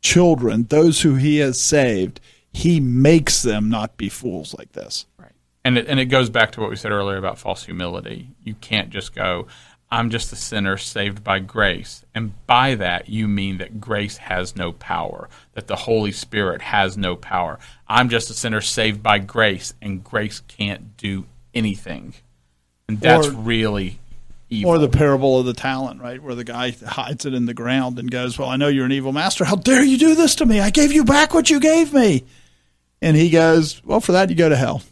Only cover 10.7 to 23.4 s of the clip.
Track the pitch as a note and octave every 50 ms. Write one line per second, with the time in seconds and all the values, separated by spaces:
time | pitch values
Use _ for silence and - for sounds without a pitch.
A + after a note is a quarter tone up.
10.7 | F#2+ G2 - - - G#2+ G2+ G2+ G2 G#2 - G#2 F#2+ F#2+ F#2+ F#2+ - A2+ G#2 G2
11.7 | F2 - - - - - _ _ _ A2+ A2+ G#2+ G2+ - - - B2+ B2 C3 C#3
12.7 | C3 G#2+ G2 F2+ F2 F2 - - G#2+ A2 A2 G#2 G#2 G2+ G2 G2 F#2+ F#2 F#2 -
13.7 | A2 G#2+ G#2 - A2 G#2 G#2 G2+ - - - - F#2 F#2 F2+ F2 - F#2+ F2 F2
14.7 | E2 - - - F2+ E2+ E2 - - - - - - - _ _ _ - G#2+ -
15.7 | G#2 - - - A#2 A2 G#2+ G2+ G2 - - - - - - F#2 - - - -
16.7 | - G#2 G2 F#2+ F#2+ G#2 G2 F2+ F2+ F2 - - F#2+ F2+ F2+ D#2+ C#2+ - - -
17.7 | - _ _ _ G#2+ A#2 B2+ B2 A#2 A#2 - - A2 - - A#2+ A2 G#2+ G2+ -
18.7 | - - A2+ A2 G#2 G#2 G#2+ A2 G#2 G#2 G2 G2+ - A#2 A2 G#2 G2 F2+ - -
19.7 | - - - G#2 G2 F#2 F#2+ - - A2 G#2 G#2+ G#2+ - - - - - G#2+ G2+
20.7 | G2+ - - A2 - _ - G2+ G2 F#2+ - - _ - - _ _ B2 A2 G#2+
21.7 | G2 - - F#2 D#2+ B1+ - - - - _ _ _ _ _ _ _ _ _ _
22.7 | _ _ _ - A2 G#2 G#2+ B2+ B2 D#3+ D#3 D3 C3+ A2+